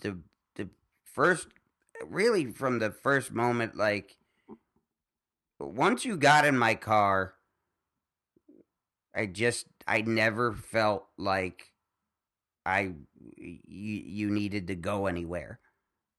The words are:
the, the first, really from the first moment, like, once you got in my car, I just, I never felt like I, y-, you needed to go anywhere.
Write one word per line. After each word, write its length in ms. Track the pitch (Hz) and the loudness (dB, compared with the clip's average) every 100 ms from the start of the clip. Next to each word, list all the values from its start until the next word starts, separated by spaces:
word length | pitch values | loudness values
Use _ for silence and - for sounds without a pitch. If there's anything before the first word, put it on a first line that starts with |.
the, 180 | 107 92 78 _ _ - | -8 -8 -12 _ _ -12
the 140 | 98 - _ _ - | -12 -14 _ _ -10
first, 420 | - 160 180 - _ _ _ _ - 80 | 0 2 2 -4 _ _ _ _ -16 -8
really 440 | 139 226 208 127 | 0 2 2 -2
from 280 | - 131 120 | -2 -2 0
the 120 | 107 | -2
first 400 | - 135 139 127 | -2 0 0 0
moment, 420 | 107 120 120 113 - | 0 0 0 -2 0
like, 420 | 107 104 - _ _ _ - - _ _ _ _ _ _ _ _ _ - | 0 0 -4 _ _ _ -20 -20 _ _ _ _ _ _ _ _ _ -14
once 460 | 71 101 170 240 262 | -10 -2 0 0 -4
you 100 | 185 | 4
got 280 | 139 151 147 | 6 8 6
in 120 | 131 | 4
my 180 | 113 110 | 2 2
car, 600 | - 107 101 95 95 - _ _ _ _ _ _ _ _ _ _ _ - _ _ _ _ _ 104 | 2 4 4 2 -2 -8 _ _ _ _ _ _ _ _ _ _ _ -20 _ _ _ _ _ -4
I 100 | 107 | -4
just, 420 | 90 120 117 - _ - | 0 0 0 -6 _ -2
I 140 | 110 | 0
never 520 | 110 113 110 107 120 | 2 2 2 2 -2
felt 540 | 98 - 113 107 98 - - | -4 -4 0 2 0 -6 -6
like 560 | 98 95 92 - - _ _ _ _ _ _ _ _ _ 90 | -2 0 -2 -8 -20 _ _ _ _ _ _ _ _ _ 0
I, 280 | 95 98 78 69 _ | 0 0 -6 -18 _
y-, 400 | - - - 85 - | -20 -18 -18 -18 -18
you 640 | 85 107 104 - 101 104 | -12 -8 -8 -8 -4 -2
needed 360 | 104 104 101 87 | 0 -2 -4 -6
to 80 | 92 | -6
go 320 | 90 101 98 | -4 -2 -2
anywhere. 520 | 87 85 85 60 - _ _ _ _ _ | -2 -4 -8 -10 -16 _ _ _ _ _